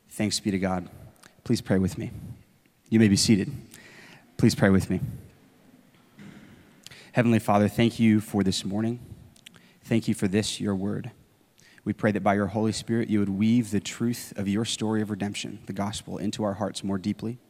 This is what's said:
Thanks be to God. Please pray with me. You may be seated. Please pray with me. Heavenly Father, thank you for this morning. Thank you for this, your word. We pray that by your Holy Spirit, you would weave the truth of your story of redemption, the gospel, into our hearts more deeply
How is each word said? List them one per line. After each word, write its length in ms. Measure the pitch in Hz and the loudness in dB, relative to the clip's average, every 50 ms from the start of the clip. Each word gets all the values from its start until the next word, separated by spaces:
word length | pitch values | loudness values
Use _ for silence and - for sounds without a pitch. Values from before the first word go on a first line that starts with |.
| _ _ | _ _
Thanks 300 | - - 110 104 - - | -6 -4 -2 -2 -2 -2
be 100 | - 107 | -2 -2
to 80 | 95 95 | -2 0
God. 320 | 92 95 92 90 87 - - - - - - _ - - _ _ - | 0 -2 -2 -4 -6 -8 -14 -20 -20 -20 -20 _ -20 -20 _ _ -4
Please 180 | - 120 110 | -2 -2 -2
pray 160 | - - 101 95 | 0 2 2 2
with 200 | 95 90 - - | 2 0 -2 -4
me. 140 | - - - - - - - - - _ _ _ _ _ _ _ _ _ | -8 -10 -10 -12 -14 -16 -16 -18 -20 _ _ _ _ _ _ _ _ _
You 80 | 113 110 | 4 6
may 100 | 113 101 | 6 6
be 100 | 98 95 | 6 4
seated. 340 | - - 110 92 95 - - - - - - - - - - - - - - - _ _ _ - | 4 4 4 4 2 0 -6 -10 -14 -16 -20 -20 -20 -20 -20 -20 -20 -20 -20 -20 _ _ _ 2
Please 180 | - 117 - | 2 2 4
pray 140 | - - 101 | 4 4 4
with 200 | 95 95 - - | 4 4 2 0
me. 100 | 92 92 - - - - - - - _ _ _ _ _ _ _ _ _ _ _ _ _ _ _ _ - - - - - - - - - - _ _ _ _ - - - - - | -2 -4 -4 -6 -10 -12 -16 -20 -20 _ _ _ _ _ _ _ _ _ _ _ _ _ _ _ _ -20 -20 -20 -20 -20 -20 -20 -20 -20 -20 _ _ _ _ -20 -20 -20 -20 -4
Heavenly 260 | - - 120 120 113 110 | 0 2 4 4 4 4
Father, 300 | - - 104 104 104 101 | 4 4 4 4 4 4
thank 320 | - - 117 113 - - | 2 2 2 2 2 4
you 200 | 113 110 107 107 | 4 4 6 4
for 240 | 98 - - 104 98 | 2 0 0 0 2
this 220 | 95 90 - - | 2 0 -2 -4
morning. 340 | 98 95 104 110 113 117 120 - - - - - - - _ _ - - - _ _ _ _ _ | -4 -4 -4 -4 -4 -4 -6 -10 -16 -20 -20 -20 -20 -20 _ _ -20 -20 -20 _ _ _ _ _
Thank 240 | - 120 113 - - | -2 0 0 0 0
you 80 | 107 | -2
for 120 | - - 98 | 0 0 0
this, 320 | 90 107 101 - - - | 0 0 0 -2 -4 -4
your 140 | 101 101 101 | -4 -2 -2
word. 380 | 95 95 101 104 101 - 120 - - _ _ _ _ _ _ _ _ _ _ _ _ - | -2 -2 -4 -4 -6 -8 -10 -14 -18 _ _ _ _ _ _ _ _ _ _ _ _ -6
We 100 | 110 107 | -4 -2
pray 180 | - - 110 101 | 0 0 0 0
that 100 | 98 95 | 2 2
by 100 | 104 101 | 2 2
your 140 | 101 104 95 | 2 0 -2
Holy 240 | 107 113 110 110 | -2 0 0 0
Spirit, 380 | 104 - - - 117 117 117 - | -2 -4 -4 -2 -2 -2 0 0
you 100 | 107 104 | 0 0
would 100 | 101 98 | 0 0
weave 400 | 98 98 107 110 117 123 117 104 | 0 0 2 4 4 2 2 0
the 100 | 104 101 | -2 -4
truth 540 | - - - - 117 120 120 - - - - - | -4 -6 -6 -4 -2 -2 -2 -4 -8 -12 -10 -6
of 100 | 101 98 | -4 -2
your 180 | 98 104 117 | -2 -2 -2
story 360 | 110 - - 113 107 110 107 | -4 -4 -4 -2 -2 -2 -2
of 100 | 107 101 | -2 -2
redemption, 480 | 107 92 101 101 101 - - 113 101 101 - - | -4 -4 -4 -6 -6 -6 -10 -10 -12 -12 -12 -10
the 60 | 101 | -6
gospel, 440 | 98 98 104 110 - - - 95 - | -6 -6 -6 -6 -8 -10 -10 -8 -6
into 260 | - 104 - - 107 | -6 -6 -4 -2 -4
our 100 | 104 95 | -4 -2
hearts 280 | - 104 98 95 - - | -4 -4 -6 -6 -6 -6
more 140 | 98 98 95 | -4 -4 -4
deeply 400 | 87 104 101 - - 110 120 123 _ _ | -2 -4 -4 -4 -6 -8 -10 -10 _ _